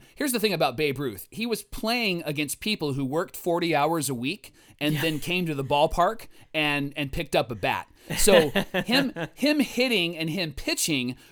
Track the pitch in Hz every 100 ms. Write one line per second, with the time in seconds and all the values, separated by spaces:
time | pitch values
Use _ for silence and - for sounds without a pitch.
0 | - - 285 240 214 165 147 120 151 131
1 | 135 98 - - 233 220 - - 220 240
2 | 214 170 151 147 147 - 214 208 147 135
3 | 131 156 190 - 175 170 170 147 151 165
4 | 135 123 131 202 - - - - 147 151
5 | 160 151 160 180 165 139 135 143 160 -
6 | 180 226 - - - 156 147 143 143 147
7 | 139 175 160 170 - 107 135 98 - -
8 | - - 208 180 151 196 - 185 190 262
9 | 269 165 156 - 285 302 233 240 254 214
10 | 170 165 160 190 160 - - 339 - 139
11 | 123 123 -